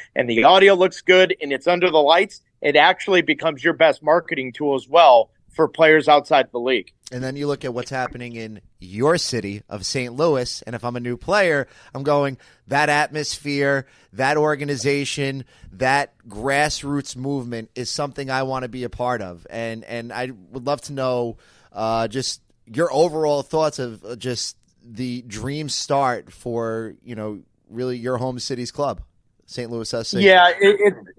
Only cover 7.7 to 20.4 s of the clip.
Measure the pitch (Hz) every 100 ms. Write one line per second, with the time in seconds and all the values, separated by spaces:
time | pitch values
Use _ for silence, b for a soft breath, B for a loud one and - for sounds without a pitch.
7.7 | 120 120 131 123 120 120 117 113 107 -
8.7 | _ 92 101 143 170 - 117 101 104 -
9.7 | 104 95 135 123 123 165 135 123 - -
10.7 | 117 120 120 120 120 - 202 185 147 123
11.7 | b b 131 139 143 139 131 b b b
12.7 | 139 151 147 147 151 147 - 147 143 139
13.7 | 139 131 b b 98 131 151 151 143 143
14.7 | 135 135 143 139 - 135 135 - b b
15.7 | 95 131 143 139 _ 117 104 131 139 151
16.7 | - 139 143 135 127 135 139 120 117 113
17.7 | - 117 - 143 135 131 131 131 131 127
18.7 | 127 120 - 123 120 95 87 - 110 117
19.7 | 113 - 117 117 117 127 110